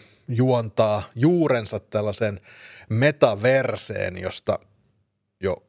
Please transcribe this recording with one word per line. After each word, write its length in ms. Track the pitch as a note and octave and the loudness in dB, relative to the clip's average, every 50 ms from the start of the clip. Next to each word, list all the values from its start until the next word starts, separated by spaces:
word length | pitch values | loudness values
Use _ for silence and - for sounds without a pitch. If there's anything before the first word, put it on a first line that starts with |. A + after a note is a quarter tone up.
| - _ _ _ _ - | -4 _ _ _ _ -4
juontaa 760 | B2 A2+ B2+ C3 B2+ A#2+ A2+ G#2+ - - A2 G#2+ G#2 G#2 G2+ - - | 0 2 2 2 2 2 0 -2 0 0 2 2 2 -2 -4 -6 -4
juurensa 640 | A2+ B2+ D#3+ F3+ F3 D#3+ D3 C3 A#2+ G#2+ - - G2+ | 0 2 4 4 4 2 2 0 0 -2 -4 -8 -8
tällaiseen 640 | - _ - G#2+ G#2 G#2+ G2+ - A2+ G#2 G2+ F#2 _ - - - - - - - - - | -8 _ -4 -4 -2 -2 -2 -2 -2 -4 -4 -6 _ -18 -20 -20 -20 -20 -20 -16 -8 -4
metaverseen, 1300 | A2 A2+ C3 D3+ D3 - D3 B2 G#2+ G2 G#2+ B2+ C3 C3+ B2 A2+ G#2 G2+ - - G#2 G2+ G2 F#2 F2+ F2+ | -2 2 2 2 2 4 2 2 2 2 2 2 2 2 2 0 -4 -4 -6 -6 -6 -4 -6 -6 -6 -6
josta 420 | F#2 F#2 - - - - G2 - _ _ _ _ _ _ _ _ _ _ _ _ _ _ _ - | -8 -8 -10 -8 -6 -6 -6 -6 _ _ _ _ _ _ _ _ _ _ _ _ _ _ _ -6
jo 240 | F#2 F#2+ F2+ - _ | -4 -4 -4 -6 _